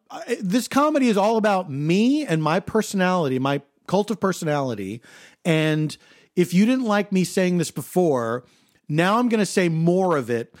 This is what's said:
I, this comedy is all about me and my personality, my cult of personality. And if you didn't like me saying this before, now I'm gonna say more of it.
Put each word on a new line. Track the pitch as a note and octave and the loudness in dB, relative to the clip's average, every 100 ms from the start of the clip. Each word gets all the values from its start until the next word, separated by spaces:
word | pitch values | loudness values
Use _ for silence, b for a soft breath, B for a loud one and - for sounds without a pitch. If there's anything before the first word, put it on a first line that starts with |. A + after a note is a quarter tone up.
| - | -16
I, | - E4 A#3+ | -12 -8 -6
this | F#3 A#3+ - | -2 -2 0
comedy | C4+ D4+ D4+ B3+ | 0 2 2 2
is | G3+ | 2
all | G#3 A3+ | 2 2
about | G#3 F#3+ E3 | 2 0 -2
me | C3+ D3+ F#3+ A#3+ D4 | -4 0 2 2 0
and | C4 D#3+ | 0 0
my | D3+ F3+ | 0 -2
personality, | - A3 G#3 G3 F3+ F#3 C#3+ B2+ | 0 -2 -2 0 0 0 0 0
my | C3+ C#3+ - _ - | 0 -2 -6 _ -2
cult | F#3 G#3 | -2 0
of | G#3 | -2
personality. | F#3+ - D#3+ D3 C3 G#2 F#2+ A#2 B B B B | -4 -2 -4 -2 -2 -6 -8 -10 B B B B
And | F3+ D#3 D#3 D#3 D3+ - b b b | 0 0 2 0 -2 -6 b b b
if | - F3 | -2 2
you | F3+ | 4
didn't | A3 C4 A3+ | 4 2 0
like | G#3 G3+ | 0 0
me | F#3+ | 0
saying | E3+ G3 F#3 F3 | 0 0 0 0
this | D#3 | -2
before, | - - F3+ E3+ B2+ A2+ B2 - b b b b | -8 -4 0 2 0 -2 -4 -8 b b b b
now | D3+ F3+ A3+ | 0 2 2
I'm | B3 | 2
gonna | A3 | 0
say | F#3 G3+ F3 | 0 0 0
more | D#3+ E3 F3+ F#3 D3+ | 2 2 2 2 0
of | A#2 | -2
it. | A#2 A#2 - | -4 -6 -16